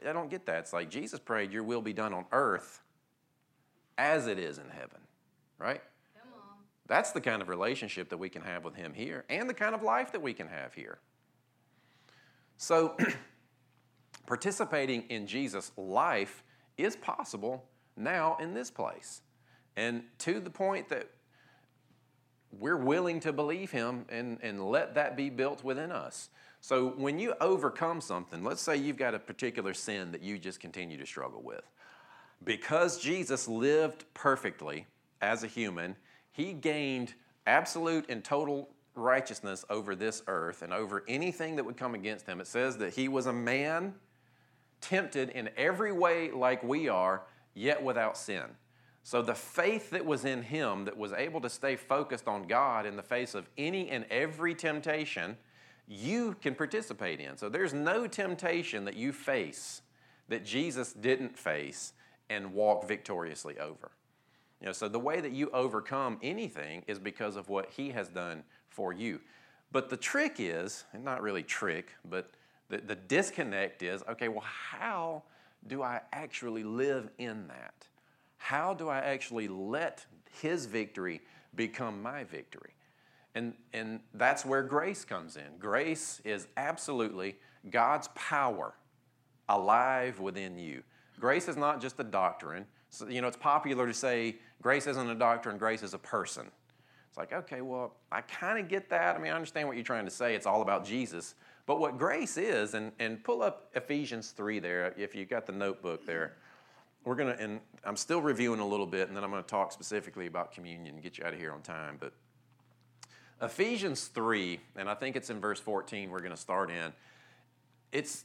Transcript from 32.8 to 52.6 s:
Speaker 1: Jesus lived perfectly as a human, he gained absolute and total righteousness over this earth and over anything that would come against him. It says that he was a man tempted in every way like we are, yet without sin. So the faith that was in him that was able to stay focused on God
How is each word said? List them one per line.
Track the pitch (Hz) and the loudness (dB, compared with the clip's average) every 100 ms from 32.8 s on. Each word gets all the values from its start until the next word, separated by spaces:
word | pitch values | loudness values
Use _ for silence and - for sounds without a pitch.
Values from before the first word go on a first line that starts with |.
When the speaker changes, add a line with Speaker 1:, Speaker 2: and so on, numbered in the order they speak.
| 175 175 | 4 4
Speaker 1:
Jesus | 139 185 139 131 - | 0 0 0 0 0
lived | 113 135 151 156 156 - | 2 6 6 6 0 -14
perfectly | - 143 131 101 - 76 76 90 _ _ - | 0 4 4 2 -4 -6 -6 -8 _ _ -2
as | 101 113 | 2 2
a | 113 | 0
human, | 120 110 87 87 98 - - _ | -2 -2 -2 -4 -6 -14 -20 _
he | - 175 | -4 -4
gained | 165 160 151 139 131 123 - - _ - | -2 0 2 0 0 -2 -8 -20 _ 6
absolute | 135 165 170 165 165 151 | 6 6 0 2 2 0
and | 117 | -4
total | - 143 147 143 143 - _ | 0 2 2 0 -4 -12 _
righteousness | - 117 131 - 110 101 92 - | 0 4 4 4 -4 -6 -6 -2
over | 104 104 | -2 -2
this | 95 110 110 - | 0 0 -2 -2
earth | 92 82 - | -2 -2 -4
and | 85 | -4
over | 90 107 98 - | -2 0 -2 -2
anything | 131 180 175 160 156 | 0 0 -2 -2 -2
that | |
would | 117 117 | -2 -4
come | 131 | -4
against | 113 98 104 - | -4 -4 -6 -6
him. | 90 | -6
It | 92 | -2
says | 117 131 117 | 0 2 2
that | 98 | -2
he | 127 131 | 0 0
was | 135 127 | 2 2
a | |
man | 120 117 131 143 165 196 196 - _ _ _ _ _ _ _ | 2 2 2 2 0 -2 -8 -18 _ _ _ _ _ _ _
tempted | - 185 180 143 131 | 0 2 2 0 -2
in | 127 110 - | -2 -4 2
every | 185 190 220 | 2 4 2
way | 185 175 170 160 | 6 6 6 2
like | 127 127 127 | 4 6 6
we | 120 143 151 | 4 2 4
are, | 95 92 95 - - _ | 6 6 4 0 -18 _
yet | - 120 147 | -2 2 4
without | 135 117 110 - | 4 2 2 0
sin. | - 95 60 60 _ _ _ _ | -2 -4 -4 -10 _ _ _ _
So | - 123 | -2 2
the | 117 | 2
faith | 117 - - 175 220 - | 0 -2 2 4 2 0
that | 180 | -2
was | 160 139 | 2 2
in | 135 127 | 2 -2
him | 113 151 131 98 | -2 0 2 0
that | 101 101 | -2 -4
was | 104 | -2
able | 98 143 160 | -2 -2 -2
to | 120 | -4
stay | - 139 127 | -2 0 0
focused | - 139 147 120 - | 2 2 2 -2 -2
on | 104 | -2
God | 90 117 | 2 4